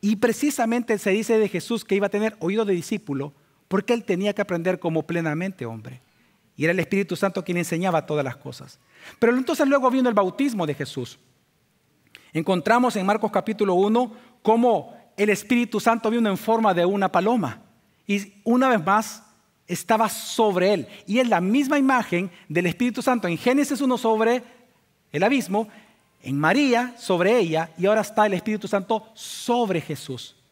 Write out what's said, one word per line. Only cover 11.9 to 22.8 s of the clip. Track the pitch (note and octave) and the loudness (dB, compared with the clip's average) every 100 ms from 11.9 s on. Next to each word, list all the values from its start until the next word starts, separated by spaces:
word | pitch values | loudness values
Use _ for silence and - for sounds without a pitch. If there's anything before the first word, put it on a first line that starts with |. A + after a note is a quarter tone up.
| _ _ - _ | _ _ -20 _
Encontramos | D#3 D#3+ F#3 F#3 A#3 B3 G#3+ | -4 0 0 2 2 2 0
en | F#3 | -2
Marcos | G#3 G#3+ | 0 0
capítulo | G#3 G3+ G#3+ G3+ | -2 -2 -2 0
uno | F3+ G3+ A3+ B3 - - _ | 2 2 2 0 -6 -20 _
cómo | - A3+ A#3+ G3 B2+ - - - | 0 4 4 2 -2 -18 -20 -2
el | G#3 | 0
Espíritu | F#3+ - A#3+ A#3+ G#3+ | 0 0 0 0 0
Santo | A#3 A3+ A3+ | 2 2 0
vino | A#3 A3 | 0 0
en | F#3 | 0
forma | - A3+ A3 | 0 2 2
de | F3 F3 | 2 2
una | G3+ F#3+ | 2 0
paloma. | F3+ G3 B3 C#3 G#2 _ _ _ _ - | 2 2 0 -2 -6 _ _ _ _ -4
Y | G3+ G3+ _ - | -4 -4 _ 0
una | B3 C4 | 2 4
vez | A3+ D#3+ | 2 2
más | G3+ A3 - _ _ _ _ _ | 0 0 -12 _ _ _ _ _
estaba | F3 - A3 A3 | -10 0 2 2
sobre | - - - A3 F3+ F3+ | -2 -8 0 2 4 2
él. | G3+ B2 - - | 2 -2 -14 -4
Y | A3 | 0
es | B3 | 2
la | F3+ | 2
misma | F3+ B3 C4+ D4 | 2 2 2 2
imagen | C4+ C4 - F3 F#3 - - | 4 2 0 -2 -4 -10 -4
del | D#3 F3 | -2 0
Espíritu | D#3 | 0